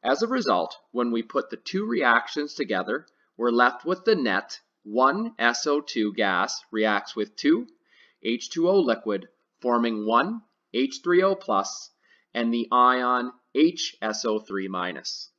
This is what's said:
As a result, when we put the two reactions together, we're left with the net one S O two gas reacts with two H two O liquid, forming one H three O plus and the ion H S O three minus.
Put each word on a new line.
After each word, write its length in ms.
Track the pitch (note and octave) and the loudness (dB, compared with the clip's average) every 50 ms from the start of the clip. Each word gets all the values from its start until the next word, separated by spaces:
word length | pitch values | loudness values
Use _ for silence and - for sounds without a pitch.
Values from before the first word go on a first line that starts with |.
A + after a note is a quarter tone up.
As 200 | - A#2+ C#3 - | 2 0 0 0
a 60 | A3+ A3+ | 0 -2
result, 480 | C4 C4 G#3+ - G2+ F2+ E2 - - - _ _ | -2 -2 0 0 0 0 0 -4 -8 -18 _ _
when 180 | - A#2+ A#2+ A#2+ | -4 -2 -2 0
we 120 | A#2 A#2 | 0 -2
put 280 | A2+ - - C#3 - - | -4 -2 -4 -4 -4 -4
the 60 | A2+ | -12
two 300 | - _ - - F#3+ G#3+ | -14 _ -6 -4 -4 -2
reactions 680 | A3 - G3 C#3 A#2+ A#2 A#2 - - - D3 D3 D3 - | -2 -2 2 4 4 4 2 0 -2 -6 -6 -6 -6 -6
together, 520 | - C#3+ G2 G#2+ F#2 F2+ F2+ A2+ D3+ D#3+ _ _ _ _ _ _ | -8 -4 -2 -2 -4 -2 -2 -4 -6 -6 _ _ _ _ _ _
we're 140 | - A#2 A#2+ | -2 -2 0
left 340 | A#2 A#2+ B2 B2+ B2+ - - | 4 4 4 4 2 -2 -4
with 200 | D#3+ F#3 F3+ - | -4 -4 0 2
the 100 | A3+ G#3+ | 2 2
net 440 | E3+ C3 A2 F#2 G2 - - - - _ _ _ _ | 2 2 0 0 -2 -2 -6 -18 -18 _ _ _ _
one 500 | _ G#2 G#2 A#2+ B2+ C3+ D3+ G3+ A3+ A3+ A3+ - | _ -4 2 4 4 4 4 2 -4 -6 -4 0
S 280 | A#2 A#2+ A#2+ - - | 0 0 0 0 -2
O 140 | D3+ D3 D3 | 0 0 -2
two 320 | D3 - - A#2+ G#2+ G#2 G2 | -2 -4 -2 -2 -2 0 0
gas 460 | A2+ G#2+ G2 F#2 F2 G2 - - - - _ | 0 0 2 2 0 0 -2 -4 -12 -12 _
reacts 460 | - G#2+ G#2+ G#2+ G#2 G2+ - - - | -2 0 2 2 2 0 -2 -6 -6
with 200 | A2+ G#2 G#2 _ | -6 -6 -6 _
two 300 | - - C#3+ E3 G#3+ B3 - _ _ _ _ _ _ _ _ _ _ | -2 2 2 2 2 0 -10 _ _ _ _ _ _ _ _ _ _
H 280 | - A2 A#2 A#2+ - - | -4 -4 -4 -4 -6 -10
two 180 | - E3 E3 F3 | -4 0 0 4
O 120 | G3 G3 | 4 4
liquid, 460 | E3 B2 A2+ A2+ - A2 G2+ F#2+ F#2 - _ _ _ _ _ _ | 4 2 0 -2 -2 -4 -4 -4 -4 -10 _ _ _ _ _ _
forming 460 | - B2 A#2+ A#2+ A#2 A#2 A2 G#2+ G#2+ | 0 2 2 2 2 0 0 -2 -2
one 340 | A2 A2+ A#2+ C#3+ F#3+ A#3 A3+ _ _ _ _ _ _ | 2 2 2 2 0 -4 -8 _ _ _ _ _ _
H 280 | - A#2+ C3+ C3+ - - | -4 -2 -2 -2 -4 -6
three 200 | - F3 F3 F3+ | -2 2 2 4
O 120 | F#3+ G3 F#3+ | 4 2 0
plus 560 | F#3+ - - G#2+ F#2+ G2 - - - - - _ _ _ _ _ _ _ _ _ | -2 -2 0 0 0 0 -2 -10 -14 -16 -20 _ _ _ _ _ _ _ _ _
and 180 | A#2 A#2 A#2 | -4 -2 0
the 160 | A#2 A#2+ A2+ - | -2 -2 -2 0
ion 600 | B2 B2 B2 B2+ B2+ B2+ B2 B2 B2+ B2 B2 B2+ - _ _ _ _ | 2 4 4 4 4 2 2 0 0 0 -2 -4 -10 _ _ _ _
H 420 | C3+ D#3 E3+ E3+ - - - - _ | 4 4 4 2 -2 -10 -10 -8 _
S 240 | - A2 G#2+ - - | -6 -4 -4 -2 -2
O 140 | A2+ G#2+ G#2+ | -2 -2 -2
three 300 | G#2+ - G2 G2 F#2+ F#2+ | -4 -6 -6 -6 -4 -4
minus. 640 | F#2+ F2+ F2+ F2+ E2 C2+ - - - - - - _ | -4 -4 -4 -4 -6 -8 -10 -12 -12 -12 -16 -18 _